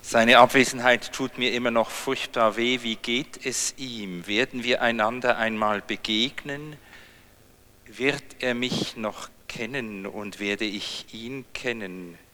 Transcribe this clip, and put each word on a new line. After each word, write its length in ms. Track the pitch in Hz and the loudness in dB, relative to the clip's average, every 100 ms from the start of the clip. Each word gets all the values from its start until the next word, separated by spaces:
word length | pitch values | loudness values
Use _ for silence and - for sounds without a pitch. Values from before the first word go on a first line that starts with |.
| - | 2
Seine 300 | 120 113 123 | 4 8 10
Abwesenheit 760 | 123 135 123 131 123 120 - | 10 8 4 2 2 2 0
tut 240 | - 131 - | -6 -6 -2
mir 160 | 123 | -2
immer 160 | 120 123 | 0 2
noch 180 | 117 110 | 2 0
furchtbar 680 | - - 131 - 127 113 104 | -2 -4 -4 -4 2 2 4
weh. 240 | 120 127 | 0 0
Wie 140 | 117 110 | -2 -6
geht 500 | - 120 151 - 135 | -2 -2 -2 -8 -6
es 260 | 117 - - | -4 -4 -6
ihm? 480 | 131 117 101 87 85 | -10 -8 -6 -8 -2
Werden 360 | 104 127 131 | 0 0 -2
wir 200 | 120 120 | 0 2
einander 560 | 120 117 107 123 123 110 | 2 2 0 0 0 0
einmal 420 | 113 110 107 104 | 0 0 0 0
begegnen? 960 | - 101 - 107 127 - 147 143 151 147 - - - - - - - - - - - | -4 -6 -2 0 0 -4 -10 -10 -12 -16 -20 -20 -20 -20 -20 -20 -20 -20 -20 -20 -20
Wird 360 | 104 131 139 - - | -2 -2 -2 -8 -6
er 140 | 127 | -2
mich 440 | 120 123 - - - | 0 -2 -2 -4 -4
noch 320 | 110 - - - - | -6 -6 -14 -18 -14
kennen 560 | - 117 135 113 101 | -8 -6 -6 -6 -8
und 360 | 98 107 104 - | -8 -8 -10 -6
werde 260 | 104 101 107 | -4 -2 -2
ich 400 | 98 - - - | -4 -8 -10 -12
ihn 320 | 110 113 135 120 | -12 -10 -10 -10
kennen? 640 | - 127 117 95 90 87 85 - | -8 -6 -4 -6 -10 -14 -16 -20